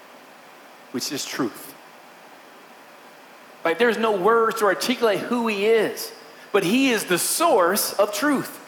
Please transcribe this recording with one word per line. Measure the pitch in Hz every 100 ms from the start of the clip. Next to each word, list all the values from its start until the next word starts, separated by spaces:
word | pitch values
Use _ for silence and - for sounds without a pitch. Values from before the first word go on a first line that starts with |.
| - - - - - - - - -
which | 127 -
is | 139 -
truth. | - 120 - - - - - - - - - - - - - - - - - - - - - 165
Like, | 165
there's | 240 208
no | 220
words | 202 185 226 226 -
to | 208
articulate | 175 - 247 233 185
who | - 247 226
he | 202 208
is, | 226 170 - - - - - -
but | 202
he | 175 247 269
is | 220 -
the | 175
source | - - 330 240 175 208 -
of | - 214
truth. | - 294 254 - -